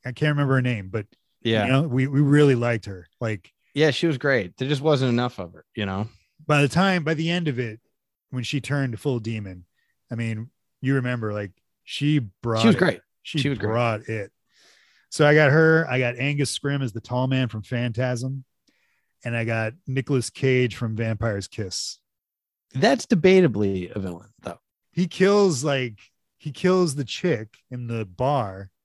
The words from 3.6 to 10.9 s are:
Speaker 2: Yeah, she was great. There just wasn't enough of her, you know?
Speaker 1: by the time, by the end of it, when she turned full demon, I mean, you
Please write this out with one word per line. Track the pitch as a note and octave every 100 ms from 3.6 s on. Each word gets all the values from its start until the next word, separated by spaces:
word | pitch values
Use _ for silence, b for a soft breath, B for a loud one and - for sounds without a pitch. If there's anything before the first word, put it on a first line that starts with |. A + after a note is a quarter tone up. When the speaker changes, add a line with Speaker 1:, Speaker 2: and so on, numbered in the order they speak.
| _
Speaker 2:
Yeah, | C#3+ D3+
she | C3 E3+
was | C3+
great. | D3 C3 F2+ -
There | C3+
just | C#3+
wasn't | D3+ C#3+ B2+
enough | A#2+ B2 -
of | E2+
her, | F2 _
you | - G2+
know? | F#2+ A2 _ _ _ -
Speaker 1:
by | D3
the | C#3+
time, | E3 G3 F3+
by | D3+
the | D#3 E3
end | F3 E3
of | B2
it, | A#2 G#2+ _ _ _ _ _
when | B2+
she | A#2 D3
turned | - C#3+ C3+ A2
full | D3 B2
demon, | A2 A2 G2+ F2+ F2 _ _ _ _
I |
mean, | A#2 A#2 A2 A#2 _ _ _
you | C3